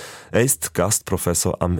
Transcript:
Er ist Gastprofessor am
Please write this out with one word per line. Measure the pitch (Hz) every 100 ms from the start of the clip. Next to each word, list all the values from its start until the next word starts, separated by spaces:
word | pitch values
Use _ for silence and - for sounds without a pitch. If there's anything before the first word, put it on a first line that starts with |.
| - - -
Er | 98
ist | 127 - -
Gastprofessor | - 90 - - 90 - 85 92 -
am | 87 87